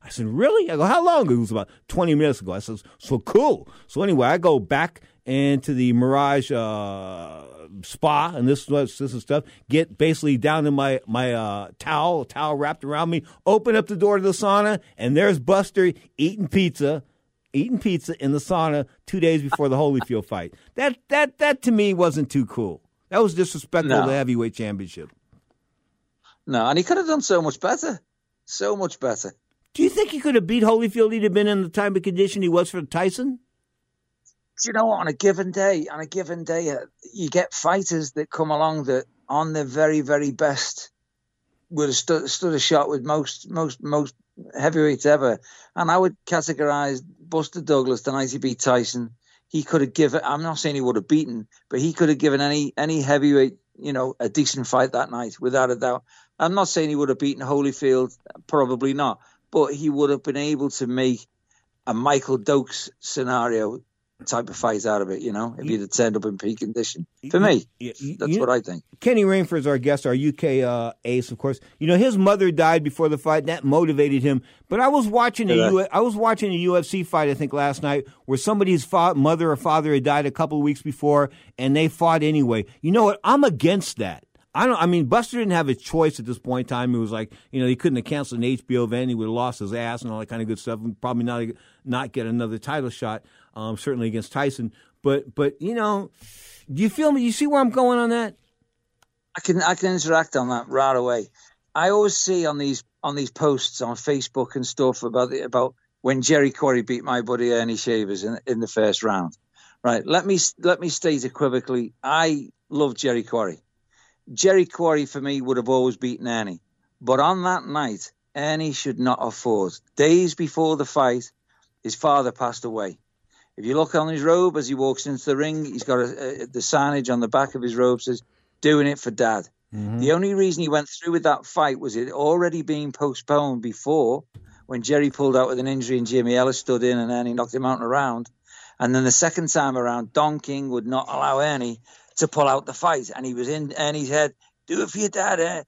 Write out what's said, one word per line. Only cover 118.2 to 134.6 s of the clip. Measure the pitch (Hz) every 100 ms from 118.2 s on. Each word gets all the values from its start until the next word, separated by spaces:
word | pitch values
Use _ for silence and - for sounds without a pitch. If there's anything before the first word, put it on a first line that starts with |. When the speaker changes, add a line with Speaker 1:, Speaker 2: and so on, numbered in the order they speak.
| _
Speaker 2:
Ernie | 143 147 156 160
should | 135 143 117
not | 127 120
have | 120
fought. | 110 123 107 95 - _
Days | - 143 170 180
before | 151 160 - 160 156
the |
fight, | 143 - 135 123 120 _ _ _ _ _
his | 113
father | 110 156 143 123
passed | 117 123 120
away. | 123 110 101 87 _ _ _ _ _ -
If |
you | 107 139
look | 160
on | 170 156
his | 160
robe | 147 170 185 151
as | 120
he |
walks | 135 135 131 143
into | 135 -
the | 135
ring, | 151 156
he's | 147 123
got | 131 127
a, | 123 - 131 139
a, | 123
the | 131
signage | - 147 143 143 123
on | 120
the | 117
back | 123 135
of | 135
his | 120 117
robe | 123 123
says, | - 120 _ _ _ _
"Doing | 151 151 143
it | 143
for | -
Dad." | 110 117 107 92 _ _
Speaker 1:
Mm-hmm. | 107 104 113
Speaker 2:
The | 131
only | 165 196
reason | 196 190 160
he | 160
went | 147 147
through | - 170
with | 170
that | 156 143 -
fight | - 151 127
was | 139
it | 110 127
had |
already | - 147 175 175 165
been | 156 151 147
postponed | - 147 127 - 147 143 127
before | 117 104 - 156 120 135 - - - -